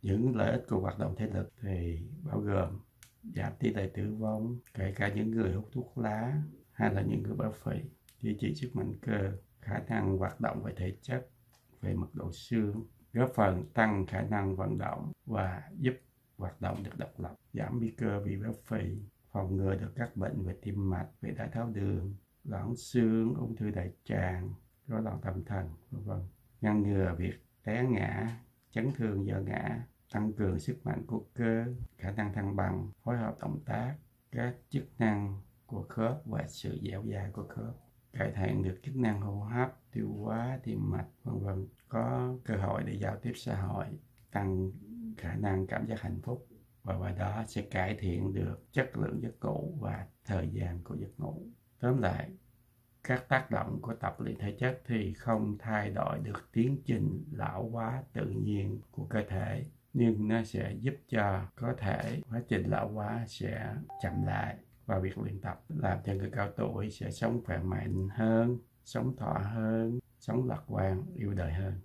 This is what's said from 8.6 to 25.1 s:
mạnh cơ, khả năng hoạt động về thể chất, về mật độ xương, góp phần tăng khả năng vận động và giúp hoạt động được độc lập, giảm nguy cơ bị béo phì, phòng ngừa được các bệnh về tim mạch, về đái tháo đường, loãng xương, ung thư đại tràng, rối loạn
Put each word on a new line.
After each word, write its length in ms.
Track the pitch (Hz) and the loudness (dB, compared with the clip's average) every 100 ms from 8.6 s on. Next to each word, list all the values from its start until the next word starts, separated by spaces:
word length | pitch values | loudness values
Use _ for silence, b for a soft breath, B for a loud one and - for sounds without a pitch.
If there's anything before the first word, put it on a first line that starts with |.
| 123 | -2
mạnh 180 | 127 - 101 | -2 -2 -4
cơ, 320 | - 107 98 98 - _ | 0 2 2 -2 -10 _
khả 180 | - 104 | -6 -4
năng 380 | - 113 98 92 | 0 2 4 4
hoạt 240 | 95 - | 2 0
động 220 | 110 107 | -2 0
về 100 | 104 - | -4 -2
thể 200 | 92 95 | -2 -4
chất, 260 | - 123 - - _ - _ - | -4 -4 -4 -18 _ -20 _ -6
về 140 | 98 | -2
mật 200 | 92 - | 0 -2
độ 180 | - 92 | -4 -6
xương, 540 | 85 - 113 107 104 113 - - | -8 0 2 2 0 -6 -14 -6
góp 200 | 117 127 | 2 2
phần 300 | - 101 90 - | 6 6 6 0
tăng 320 | - 110 101 92 | 4 4 4 0
khả 160 | 95 | 0
năng 340 | 101 104 98 95 | 0 0 0 0
vận 220 | 98 101 | 0 0
động 340 | - - - - - | -2 -4 -6 -8 -4
và 360 | 107 95 92 - - | 0 0 -2 -8 0
giúp 160 | 131 127 - _ _ - | 0 0 -8 _ _ -8
hoạt 240 | 92 - | -8 -4
động 220 | 92 - | -2 -2
được 160 | 98 - | -4 -6
độc 220 | - - | -8 -6
lập, 140 | 85 - _ | -8 -8 _
giảm 260 | - 104 123 | -6 -2 0
nguy 120 | 113 | -2
cơ 300 | - 110 101 | 0 -2 0
bị 120 | 101 98 | -2 -2
béo 160 | 107 113 | -4 -6
phì, 340 | - 110 95 98 101 _ _ | -4 -2 -2 -4 -8 _ _
phòng 240 | 104 95 95 | -4 0 2
ngừa 180 | 95 | 2
được 180 | 95 - - | 2 -2 -4
các 200 | 87 - | -4 -2
bệnh 280 | - - | -2 0
về 120 | 90 90 | -2 -4
tim 280 | 104 98 98 | -4 0 2
mạch, 180 | 92 - - | 0 -2 -6
về 100 | 107 | -6
đái 180 | - 110 | -4 -4
tháo 220 | 113 117 | -2 -2
đường, 440 | 107 98 98 92 98 _ _ | 0 2 2 -2 -6 _ _
loãng 320 | - 98 101 123 | -6 -4 -2 -4
xương, 580 | - 127 113 110 113 | 0 6 6 8 4
ung 220 | 131 117 113 | 2 -2 0
thư 140 | 107 | 0
đại 220 | 98 92 - | 0 -2 -6
tràng, 500 | - 104 92 92 92 98 - _ - | -2 0 2 0 -4 -6 -12 _ -4
rối 160 | 110 | -2
loạn 160 | 110 | -2